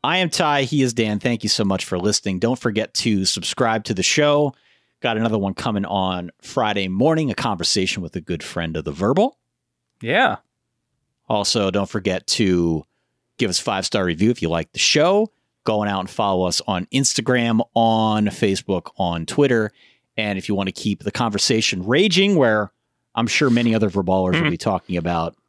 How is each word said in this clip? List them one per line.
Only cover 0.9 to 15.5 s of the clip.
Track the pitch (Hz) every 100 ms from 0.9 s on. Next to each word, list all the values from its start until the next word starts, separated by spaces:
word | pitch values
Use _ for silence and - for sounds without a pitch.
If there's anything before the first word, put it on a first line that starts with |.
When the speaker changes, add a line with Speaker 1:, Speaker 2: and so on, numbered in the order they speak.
Speaker 1:
Dan. | 117 110 107
Thank | 127 117
you | 107
so | -
much | 101 95 -
for | 90
listening. | 95 104 - 92
Don't | 113 127
forget | 120 104 -
to | - 120 104
subscribe | 95 - 87 - 120 110
to | 107
the | 98
show. | 92 - 147 147 147 - _ _ _ _
Got | 127 110
another | 113 107
one | 98
coming | 95 127 104 98
on | 98 95 92 87 _
Friday | - - 107 101 95
morning, | 95 139 160 147
a |
conversation | 110 120 95 82 - 95 -
with | 85 92
a |
good | 80 82
friend | - - 82 82
of |
the | 80
Verbal. | 71 101 131 226 _ _ _ _ _ _ _
Speaker 2:
Yeah. | 117 175 262 104 _ _ _ _ _ _ _ _ _
Speaker 1:
Also, | 107 101 117 98
don't | 95 98
forget | 107 98 92 -
to | - 104 90 85 80 - _ _ _ _ _
give | 110
us | 90
a |
five-star | - 98 - 110
review | 90 82 104
if | 120
you | 82
like | 82 80
the | -
show. | - 151 165 202 214 _ _